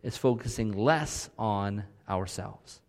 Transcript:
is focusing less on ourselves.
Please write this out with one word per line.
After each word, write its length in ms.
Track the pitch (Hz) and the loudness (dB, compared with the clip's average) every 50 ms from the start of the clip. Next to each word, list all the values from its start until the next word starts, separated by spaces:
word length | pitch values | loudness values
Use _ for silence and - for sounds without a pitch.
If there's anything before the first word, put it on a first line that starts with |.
| - | -4
is 140 | 120 - | -6 -4
focusing 560 | - - 131 123 117 - 113 - - 117 110 101 | 2 4 4 4 4 0 -4 -2 0 -2 0 2
less 560 | 98 110 139 160 151 151 - - - - - - - | 2 4 4 4 4 2 -4 -6 -8 -8 -10 -6 -2
on 460 | 110 110 104 101 98 101 101 104 101 98 - - _ - | 0 2 2 2 2 0 -2 -4 -6 -8 -14 -16 _ -2
ourselves. 720 | 95 92 95 90 - - 92 98 104 - _ - - - _ | 0 0 0 -2 -6 -8 -8 -10 -12 -14 _ -20 -20 -20 _